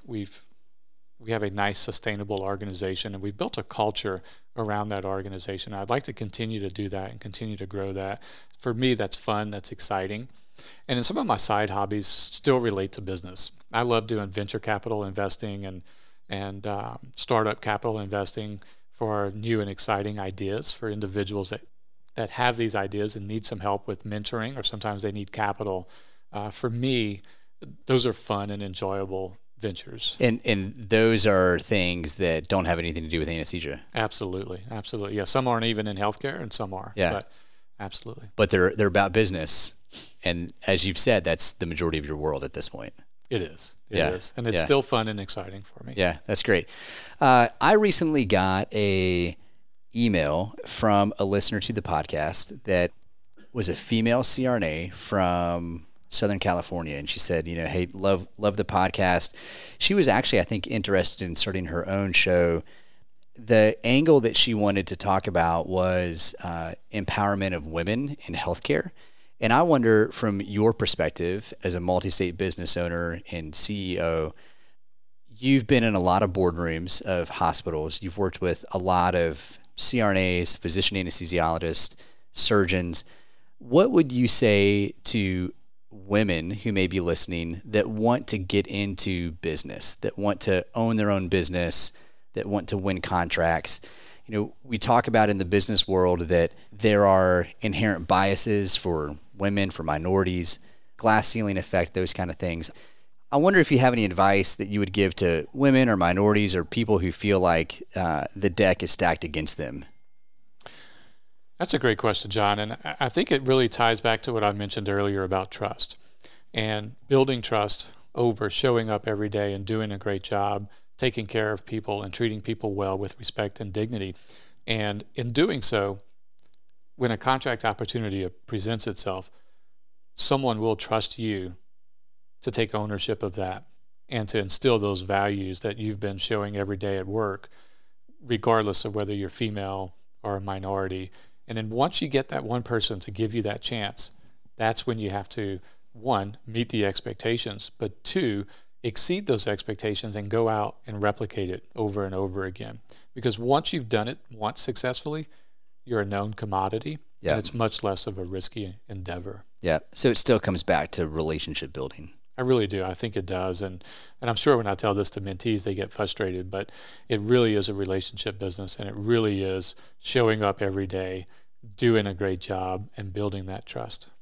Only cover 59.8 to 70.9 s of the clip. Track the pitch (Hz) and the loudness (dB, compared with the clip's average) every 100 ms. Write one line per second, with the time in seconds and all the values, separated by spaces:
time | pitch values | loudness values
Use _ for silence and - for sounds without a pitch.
59.8 | - 202 131 98 - 107 87 107 - 113 | 2 4 6 6 4 4 2 0 -2 -2
60.8 | 101 95 87 - 87 85 104 95 90 87 | 2 2 4 0 -2 0 0 0 -2 -2
61.8 | 90 98 98 85 92 87 87 82 - - | -2 0 2 4 6 6 6 2 -2 -14
62.8 | - - - - - - 113 113 107 - | -18 -20 -20 -18 -18 -8 4 8 8 6
63.8 | 117 131 160 143 113 - - 107 104 98 | 4 6 8 8 6 4 4 4 4 2
64.8 | 92 - 98 95 - 87 85 85 82 92 | 0 -2 0 2 2 2 4 2 0 2
65.8 | 92 90 87 85 - - 90 85 82 - | 2 2 0 2 0 0 -6 -6 -6 -10
66.8 | - 107 92 - 101 98 95 85 76 82 | -8 -6 -2 0 2 2 0 -2 -4 -4
67.8 | 85 117 139 147 - 82 90 87 - 143 | 0 0 -2 -6 -8 -6 -4 -4 0 0
68.8 | 175 - - - - - 113 127 170 143 | -2 -8 -18 -20 -20 -2 2 4 6 6
69.8 | 113 110 110 - 110 101 - 101 110 110 | 6 6 6 2 0 0 -2 2 2 4
70.8 | 110 | 2